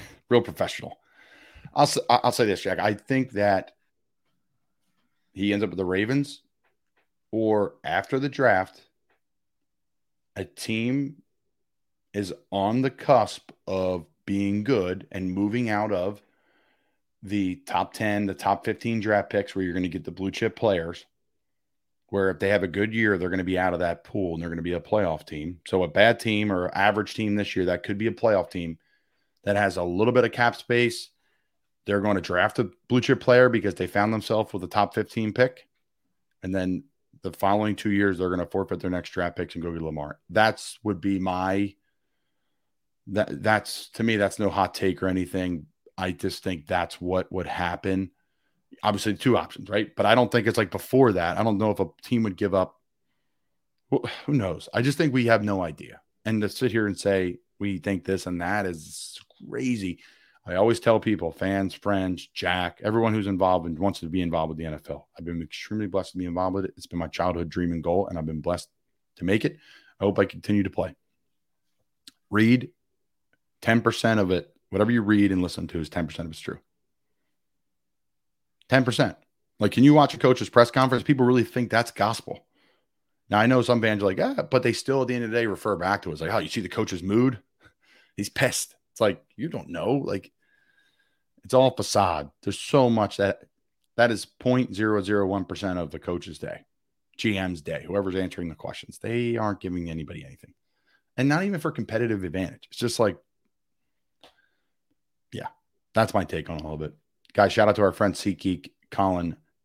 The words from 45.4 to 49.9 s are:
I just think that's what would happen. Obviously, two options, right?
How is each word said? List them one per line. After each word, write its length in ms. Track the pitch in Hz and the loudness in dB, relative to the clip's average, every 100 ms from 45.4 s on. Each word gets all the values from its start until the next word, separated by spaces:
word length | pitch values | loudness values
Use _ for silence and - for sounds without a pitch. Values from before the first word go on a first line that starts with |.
| 90 87 76 _ _ - | -4 -6 -8 _ _ -8
I 140 | 92 | -6
just 320 | 90 95 - | -4 -6 -6
think 220 | 101 90 76 | -6 -8 -4
that's 360 | 92 85 - | -4 -4 -6
what 280 | 87 92 92 | -4 -2 -2
would 180 | 92 85 | -6 -6
happen. 640 | - 87 87 98 95 95 _ _ _ _ _ _ - | -4 -4 -4 -2 -2 -4 _ _ _ _ _ _ -6
Obviously, 320 | - 101 110 98 | -2 -2 -2 -2
two 200 | 131 107 | 2 2
options, 340 | 78 - - | 0 -10 -6
right? 240 | 104 107 | -4 -4